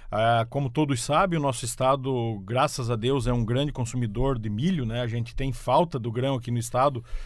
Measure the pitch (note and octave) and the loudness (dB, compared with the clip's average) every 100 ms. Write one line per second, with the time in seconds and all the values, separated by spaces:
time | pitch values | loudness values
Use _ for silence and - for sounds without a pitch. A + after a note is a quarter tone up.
0 | - G#2+ A2+ A#2 A#2 C#3 C3+ A#2+ D3 B2+ | -4 2 4 4 2 -2 0 2 2 0
1 | - D3+ F#3+ E3 C#3 B2+ A2+ - C3 C#3 | 0 2 2 2 0 -2 -4 0 2 2
2 | C3 B2+ A#2 G#2+ F#2+ B2 D3 - A#2 A#2+ | 0 -2 -2 -4 -2 0 0 0 -2 0
3 | A#2+ C#3 A#2+ B2 A2 B2 D3 C3 A#2+ B2+ | 0 2 2 0 2 0 0 -2 -4 -2
4 | A#2 G#2 C3+ B2 G#2+ G#2 D#3+ F3 A#2 A#2+ | -2 0 0 0 -2 -2 0 0 -2 -2
5 | A#2+ A#2 A#2 - C3+ A#2+ - C3+ E3+ C3 | -2 -4 -4 -4 -4 -2 2 4 4 0
6 | A#2 A2+ C3 C3 A#2+ A#2+ A#2 B2 C#3+ B2+ | -4 -2 0 -2 -2 -4 0 2 2 0
7 | - - | -4 -6